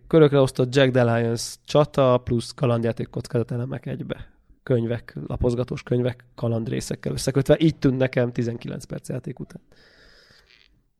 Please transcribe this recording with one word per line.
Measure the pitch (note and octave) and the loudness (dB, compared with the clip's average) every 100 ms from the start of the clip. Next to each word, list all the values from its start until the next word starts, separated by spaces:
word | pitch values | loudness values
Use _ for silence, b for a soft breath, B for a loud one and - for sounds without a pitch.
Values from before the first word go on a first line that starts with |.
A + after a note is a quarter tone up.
| - | 2
körökre | E3 D3 C#3+ | 6 6 6
osztott | C3+ - B2+ | 2 0 0
Jack | C3+ C3 | 4 4
the | B2+ A#2+ A#2 | 4 2 2
Lions | A#2 A#2 - - | 0 -4 -8 -12
csata | - D3 D3+ - C3 B2 | 0 2 2 2 4 4
plusz | - A#2+ - | 2 -4 -4
kalandjáték | - C3 A#2 A2+ - B2 | -2 0 2 0 -4 -8
kockázat | C3+ - A#2+ A2+ | -8 -4 -4 -2
elemek | B2 B2+ B2+ - | -6 -6 -8 -8
egybe. | C3 C3+ - - _ _ _ | -10 -8 -10 -12 _ _ _
Könyvek, | - B2 A2+ A#2 - C#3+ - | -2 0 0 -6 -8 -14 -10
lapozgatós | B2 B2 A#2+ B2 C#3 | -2 -2 0 -4 -8
könyvek, | - B2 B2 A#2+ _ | -2 0 0 -4 _
kalandrészekkel | - A#2 A2+ A2+ B2+ - - C#3 | -6 -4 -2 -4 -6 -6 -8 -6
összekötve. | C3+ - C3+ C3+ D3 | -4 -2 0 2 4
Így | D#3+ - | 4 2
tűnt | C#3 C3 | 0 2
nekem | B2+ C3+ A#2+ | 0 0 -2
tizenkilenc | A#2+ A#2 A#2 C#3 - | -2 -4 -6 -10 -12
perc | - - - | -12 -14 -10
játék | C3+ C3+ B2+ | -10 -10 -14
után. | - F3 _ b b b b b b b b b b _ _ | -16 -18 _ b b b b b b b b b b _ _